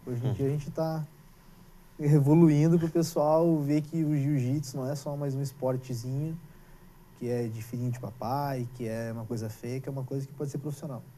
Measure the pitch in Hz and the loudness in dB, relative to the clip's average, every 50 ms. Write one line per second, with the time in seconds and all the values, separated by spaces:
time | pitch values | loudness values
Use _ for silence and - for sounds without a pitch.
0 | - 131 123 120 120 131 123 92 135 135 143 147 147 - 165 - 160 160 160 160 | -8 -6 -6 -4 -2 -2 -2 0 0 0 0 -2 -4 -6 -4 -4 -2 -2 -2 -4
1 | 151 - - - - - - - - - - - - - - - - - - - | -6 -8 -10 -20 -20 -20 -20 -20 -20 -20 -20 -20 -20 -20 -20 -20 -20 -20 -12 -2
2 | 151 143 151 151 135 139 151 165 170 160 151 147 151 165 165 175 165 165 156 170 | 4 6 6 6 8 8 8 10 10 8 8 8 6 6 6 4 2 2 0 0
3 | 165 165 - 170 147 151 156 160 170 170 165 156 143 139 147 151 147 147 - 165 | 0 0 2 2 2 4 6 6 6 4 4 2 2 2 0 0 0 -2 -2 -2
4 | 160 147 151 147 135 143 151 139 123 123 135 151 151 - - 143 131 127 147 147 | 0 0 0 0 2 2 2 2 2 0 0 -2 -4 -6 -6 -6 -4 -4 -4 -6
5 | - 151 143 143 143 143 135 135 143 139 - - - 127 131 127 131 131 127 113 | -6 -8 -6 -4 -4 -4 -4 -4 -6 -6 -6 -4 -2 -2 -2 -2 -4 -6 -8 -6
6 | 113 127 131 139 151 160 165 165 - - - - - - - - - - - - | -6 -6 -4 -4 -4 -4 -6 -10 -12 -16 -20 -20 -20 -20 -20 -20 -20 -20 -20 -20
7 | - - - - - 120 123 120 120 113 110 113 107 - - 120 123 123 120 123 | -20 -20 -16 -10 -6 -4 -2 -2 -2 -4 -6 -8 -10 -8 -8 -4 -4 -4 -4 -4
8 | 123 101 - - - 113 127 143 143 143 139 127 120 120 - - 120 110 110 113 | -8 -12 -10 -8 -6 -4 -2 -2 -2 -2 -4 -4 -6 -8 -8 -8 -6 -6 -4 -4
9 | 117 113 113 117 117 113 123 110 110 110 107 - - 120 127 131 131 - 135 139 | -6 -6 -6 -8 -8 -6 -6 -6 -6 -8 -10 -10 -10 -8 -8 -6 -6 -8 -8 -8
10 | 131 127 139 139 135 135 - - 151 143 - 147 139 151 147 - - 156 131 113 | -8 -6 -6 -6 -6 -8 -8 -8 -8 -6 -6 -6 -6 -6 -10 -8 -10 -10 -10 -10
11 | - - - | -12 -16 -20